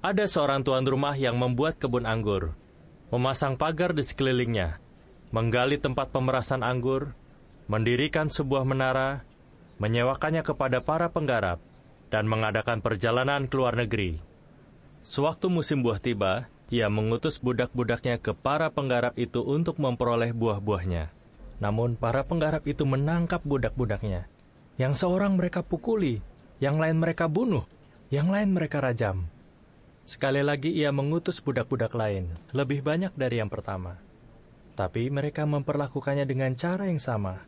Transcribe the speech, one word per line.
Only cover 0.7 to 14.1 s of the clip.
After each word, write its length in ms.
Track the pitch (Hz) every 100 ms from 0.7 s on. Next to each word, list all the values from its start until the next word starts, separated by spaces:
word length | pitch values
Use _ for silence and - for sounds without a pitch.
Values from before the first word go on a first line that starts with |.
| 131 131
rumah 320 | 131 143 139
yang 160 | 131
membuat 480 | 120 127 123 156 156
kebun 240 | 135 120 113
anggur, 480 | 113 107 98 80 76 - - - - -
memasang 480 | 120 127 135 143 131
pagar 320 | 156 160 175
di 160 | 156 127
sekelilingnya, 720 | - 131 127 120 113 85 80 - - - - -
menggali 480 | 113 113 120 127 143
tempat 320 | 143 127 135
pemerasan 480 | 135 131 131 120 131
anggur, 540 | 117 127 123 135 143 - - - - - -
mendirikan 640 | 107 113 123 147 156 156
sebuah 320 | - 143 139
menara, 640 | 131 135 131 131 131 139 - - - - - -
menyewakannya 640 | 104 117 123 135 156 160 156
kepada 320 | 139 135 127
para 320 | - 160 170
penggarap, 480 | 170 147 120 98 85 - - - - -
dan 200 | 107 107
mengadakan 520 | 110 110 107 110 113
perjalanan 720 | 113 110 117 120 131 143 131
ke 40 | 135
luar 160 | 127
negeri. 460 | 117 117 110 92